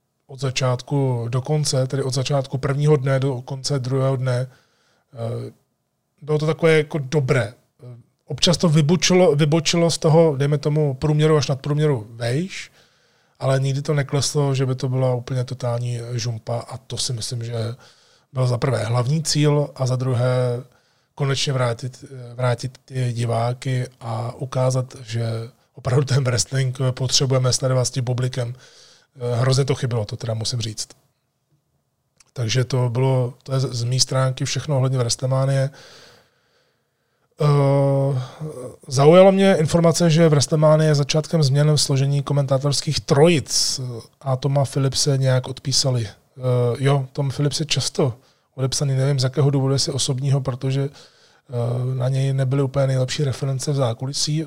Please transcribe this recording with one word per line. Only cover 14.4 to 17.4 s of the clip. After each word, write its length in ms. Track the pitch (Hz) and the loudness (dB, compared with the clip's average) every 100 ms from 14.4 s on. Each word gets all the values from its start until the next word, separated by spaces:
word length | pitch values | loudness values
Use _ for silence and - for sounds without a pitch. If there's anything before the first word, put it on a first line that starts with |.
| 143 | 0
že 120 | 135 131 | 0 0
by 80 | |
to 140 | 131 131 | -2 -2
byla 260 | 131 131 | 0 0
úplně 300 | 123 120 131 | 0 -4 -4
totální 560 | 123 123 123 120 120 120 117 | -4 -6 -4 -4 -4 -6 -6
žumpa 460 | 120 117 113 - 117 | -6 -6 -6 -6 -8
a 200 | - 127 | -8 -14
to 180 | - 117 | -10 -6
si 160 | - | -6
myslím, 320 | 120 - 120 | -6 -6 -8